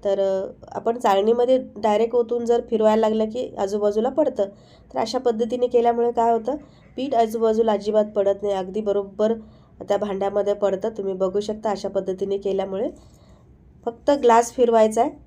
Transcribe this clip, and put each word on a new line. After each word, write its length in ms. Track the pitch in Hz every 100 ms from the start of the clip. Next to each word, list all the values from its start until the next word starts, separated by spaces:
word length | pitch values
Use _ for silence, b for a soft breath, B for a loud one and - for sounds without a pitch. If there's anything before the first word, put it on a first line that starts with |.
तर, 160 | 202 196
अ, 440 | 196 190 196 - -
आपण 300 | - 226 233
चाळणीमध्ये 600 | 233 196 208 233 247 262 - -
डायरेक्ट 380 | 214 208 226
ओतून 300 | 240 226 240
जर 160 | 233 240 240
फिरवायला 380 | 220 214 220 220
लागलं 160 | 220
की 300 | 220 233 - -
आजूबाजूला 500 | 196 208 208 208 240
पडतं. 360 | 277 294 294 294 B B B B
तर 40 | 254
अशा 200 | 233 254
पद्धतीने 480 | 254 220 233 247 247
केल्यामुळे 460 | 247 233 240 240
काय 200 | 240 233
होतं, 240 | 233 226 294 B B B -
पीठ 180 | 269
आजूबाजूला 580 | 240 226 226 220 220 226
अजिबात 320 | 208 202 214
पडत 380 | 208 214 196 196
नाही, 120 | 202
अगदी 260 | 196 185 196
बरोबर 520 | 208 202 196 190 214 226 B B B - -
त्या 80 | 202
भांड्यामध्ये 580 | 208 196 196 202 196
पडतं. 340 | 202 202 190 214
तुम्ही 260 | 220 196
बघू 260 | 190 190 196
शकता 300 | 208 214 220
अशा 180 | 196 196
पद्धतीने 500 | 196 190 185 196 196
केल्यामुळे. 520 | 196 190 196 190 269 - b b b b b - - -
फक्त 260 | - 233 -
ग्लास 420 | 285 240 226 240
फिरवायचा 500 | - 240 226 220 214
आहे 80 | 277 -